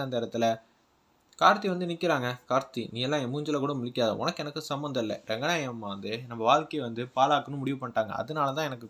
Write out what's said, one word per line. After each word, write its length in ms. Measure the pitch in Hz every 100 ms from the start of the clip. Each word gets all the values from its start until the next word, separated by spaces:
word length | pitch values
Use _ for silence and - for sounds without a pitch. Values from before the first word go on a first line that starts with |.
அந்த 140 | 135 120
இடத்துல 300 | 113 117 117 113 - _ _ _ _ _ _ -
கார்த்தி 280 | 165 202 202
வந்து 180 | 180 175
நிக்கிறாங்க. 540 | 170 175 143 123 123 -
"கார்த்தி, 380 | 131 - 123 104
நீ 100 | 113
எல்லாம் 200 | 127 147
என் 120 | 123
மூஞ்சில 240 | 143 151 147
கூட 160 | 139
முழிக்காத. 420 | 139 120 120 113 101
உனக்கு 280 | 135 175
எனக்கு 180 | 147 156
சம்மந்தம் 420 | - 143 147 127
இல்ல. 180 | 107 98 -
ரங்கநாயகி 400 | 117 131 170 135
அம்மா 220 | 117 104
வந்து 360 | 98 101 113 123
நம்ம 160 | 117
வாழ்க்கையை 440 | 113 147 156 151 123
வந்து 160 | 113 127 -
பாழாக்கணும்னு 420 | 139 147 139 143
முடிவு 300 | 131 135 127
பண்ணிட்டாங்க. 220 | 117 110
அதனால 440 | 135 135 156 139
தான் 120 | 139 151
எனக்கு 240 | 123